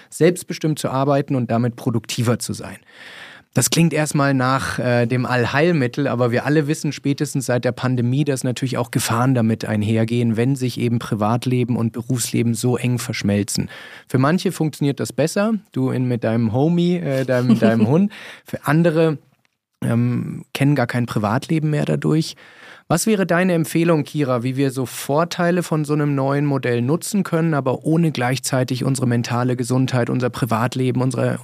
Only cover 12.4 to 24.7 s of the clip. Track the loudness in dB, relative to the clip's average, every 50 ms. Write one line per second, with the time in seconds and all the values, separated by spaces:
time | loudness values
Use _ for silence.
12.4 | 0 0 0 0 0 0 0 0 0 0 -2 -2 -4 -6 -6 -4 0 0 2 0
13.4 | 0 -2 -2 -4 -4 -6 -8 -14 -20 -20 -20 -20 -8 -2 0 2 2 4 2 2
14.4 | 0 -2 -2 -2 -2 -2 -2 -2 -2 -2 0 -2 -4 -4 -2 0 0 0 0 0
15.4 | 0 0 0 -2 -4 _ -4 -2 -2 0 0 0 0 0 -2 -2 0 0 0 0
16.4 | 0 0 2 2 2 2 2 2 2 2 0 0 -2 -2 -2 -2 0 0 0 2
17.4 | 4 4 4 4 4 4 4 4 4 4 4 4 2 2 -2 -6 -18 -18 -20 -20
18.4 | -16 -12 -12 -6 -2 2 2 4 4 4 4 4 2 2 0 -2 -6 _ _ _
19.4 | _ _ _ _ _ _ _ -6 -2 0 0 2 2 0 0 -2 -4 -4 -8 -10
20.4 | -12 -10 -4 0 2 2 4 2 2 0 0 -2 -2 -2 -2 -2 0 0 0 0
21.4 | -2 -2 -2 -2 0 0 -2 0 0 0 0 0 0 0 2 0 0 -2 -6 -16
22.4 | -20 -20 -20 -20 -20 -20 -20 -12 -4 -2 -2 0 2 2 2 2 2 2 2 2
23.4 | 2 2 2 0 0 0 0 0 2 2 2 2 0 -2 -2 -2 0 0 0 0
24.4 | 0 -2 -2 0 0 0